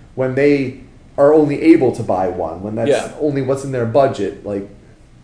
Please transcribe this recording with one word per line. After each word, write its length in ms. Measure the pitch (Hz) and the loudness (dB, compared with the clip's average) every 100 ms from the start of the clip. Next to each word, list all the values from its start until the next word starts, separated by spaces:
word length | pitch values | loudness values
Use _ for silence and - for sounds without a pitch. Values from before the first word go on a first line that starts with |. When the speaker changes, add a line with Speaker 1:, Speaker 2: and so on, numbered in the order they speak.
| - | -14
Speaker 1:
when 200 | - 131 131 | -6 -4 0
they 440 | 143 143 127 - - - - - | 2 2 -2 -10 -18 -20 -8 2
are 140 | 143 | 4
only 260 | 156 147 139 | 6 2 2
able 320 | 160 165 123 | 4 6 4
to 100 | 113 | -2
buy 260 | 101 92 92 | -4 -2 -2
one, 340 | 87 82 87 | -4 -8 -8
when 120 | 101 110 | -10 -4
that's 140 | 120 | 0
Speaker 2:
Yeah. 200 | 120 - - | 0 -2 -6
Speaker 1:
only 220 | 151 135 | -4 -2
what's 220 | 131 135 | -4 -4
in 80 | 139 | -4
their 140 | 131 113 | -4 0
budget. 580 | 139 135 117 95 - - | 2 2 0 -6 -8 -8
Like, 220 | 98 98 - - - - - | -8 -10 -16 -20 -20 -20 -20